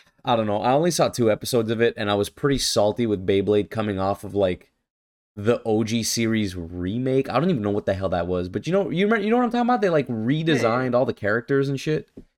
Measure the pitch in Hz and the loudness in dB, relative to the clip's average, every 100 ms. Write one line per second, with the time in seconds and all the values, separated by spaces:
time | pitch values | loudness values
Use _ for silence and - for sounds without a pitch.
0 | _ _ - 117 107 104 107 139 175 160 | _ _ 0 0 2 0 2 2 2 2
1 | 135 - 113 104 - 120 110 113 117 - | 0 2 2 2 0 0 0 0 0 0
2 | 107 101 101 - 143 135 - 117 104 104 | 0 0 0 -2 -2 0 0 2 2 2
3 | 120 101 95 98 98 104 98 113 107 95 | 0 0 0 0 2 2 0 -4 -4 -2
4 | 95 98 101 101 95 90 _ _ _ _ | -2 -4 -4 0 0 -2 _ _ _ _
5 | _ _ _ - 101 117 - 107 110 117 | _ _ _ -4 0 0 0 0 0 -2
6 | 107 - 113 110 104 90 85 90 90 113 | -2 -2 0 0 -2 -4 -8 -6 -4 -2
7 | 131 131 135 110 170 151 104 101 - 95 | 0 0 0 0 0 0 0 -2 -2 -2
8 | 95 87 87 90 90 95 - 185 190 165 | -2 -2 -2 -2 -2 -6 -2 -2 0 0
9 | 202 220 202 240 247 240 240 247 202 160 | 0 0 2 0 0 0 0 2 2 0
10 | 127 117 110 151 165 143 113 120 131 120 | 0 -2 -2 0 2 2 2 0 0 2
11 | 131 110 104 110 - 139 139 135 - 156 | 2 0 -2 -2 0 0 0 -2 -4 -4
12 | - - - | -6 -16 -20